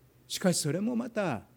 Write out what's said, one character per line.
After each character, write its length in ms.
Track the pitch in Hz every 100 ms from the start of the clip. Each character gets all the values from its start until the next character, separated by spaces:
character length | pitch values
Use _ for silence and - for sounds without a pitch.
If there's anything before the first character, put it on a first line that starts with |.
| - - -
し 80 | -
か 160 | 185
し、 60 | 170
そ 120 | 151
れ 80 | 160
も 160 | 214 233
ま 140 | 247
た 320 | - 190 107 -